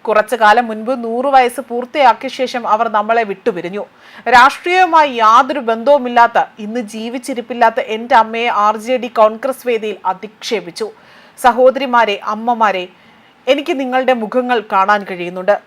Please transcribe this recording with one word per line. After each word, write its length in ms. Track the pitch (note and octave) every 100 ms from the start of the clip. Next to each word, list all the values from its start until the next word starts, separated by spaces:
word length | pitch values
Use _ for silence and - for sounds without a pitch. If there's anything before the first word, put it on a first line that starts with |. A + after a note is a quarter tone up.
കുറച്ചു 340 | - G#3+ G#3+ A#3
കാലം 320 | G#3+ A3 A#3
മുൻപ് 360 | A3 A3 C4
നൂറ് 220 | A3+ A#3 C#4
വയസ്സ് 360 | C4+ B3 B3
പൂർത്തിയാക്കിയ 680 | B3 A#3+ B3 D#4 B3+ G#3+ C4+
ശേഷം 380 | - B3+ B3 G#3
അവർ 200 | G#3+ A3+
നമ്മളെ 340 | G#3+ G#3+ A#3
വിട്ടുപിരിഞ്ഞു. 640 | G#3+ F#3+ - F3+ E3+ G3+ B3 _ - - -
രാഷ്ട്രീയവുമായി 800 | A#3+ C4 - F4 F#4 F#4 D#4+ D4
യാതൊരു 460 | A#3 G#3+ A#3 C4 D4
ബന്ധവുമില്ലാത്ത, 840 | A3+ A3+ A#3 C#4+ B3 A#3+ A#3 G3+ - -
ഇന്ന് 200 | G#3 A#3+
ജീവിച്ചിരിപ്പില്ലാത്ത 1000 | G#3 A3 A3+ B3+ B3+ A#3+ A#3 A#3+ A3+ A3+
എൻ്റെ 360 | - A3 A#3+ B3
അമ്മയെ 320 | A3 A3+ A#3+
ആർ 300 | G#3 G#3 G#3+
ജെ 200 | A3 B3+
ഡി 100 | A#3
കോൺഗ്രസ് 600 | A#3 G#3+ A3 B3 B3+ B3
വേദിയിൽ 280 | A3+ G#3+ G3+ F#3+
അധിക്ഷേപിച്ചു. 840 | F#3 G#3+ _ - G#3 F3 E3 A3 - _ - _ -
സഹോദരിമാരെ, 760 | B3+ A#3 B3+ C4 C4+ A#3+ G#3+ G3+
അമ്മമാരെ, 640 | G3+ G#3+ A#3 A#3 G#3+ F#3+ F3+ _ _ _ _ _ -
എനിക്ക് 320 | C#4+ D4 C4+
നിങ്ങളുടെ 340 | C4 B3+ B3+
മുഖങ്ങൾ 500 | B3 G#3+ B3+ B3 B3 G#3
കാണാൻ 340 | G3 G3 G#3 G3
കഴിയുന്നുണ്ട്. 480 | F3+ F3 F#3 F#3 G3+